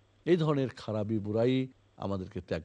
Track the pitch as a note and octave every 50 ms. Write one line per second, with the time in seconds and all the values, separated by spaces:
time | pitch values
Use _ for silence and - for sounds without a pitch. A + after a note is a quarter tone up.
0 | _ _ _ _ - D3+ F3+ E3 D#3 D#3 D3 C#3 C3+ A2 - - - - G#2+ G#2+
1 | G2+ G#2+ A2+ G#2+ G2+ G#2 G#2 A2+ A#2+ B2+ C3 C3 C3 B2+ - _ _ _ _ -
2 | - G2 G2 F#2+ F#2 - - F#2 - - G2 D#2+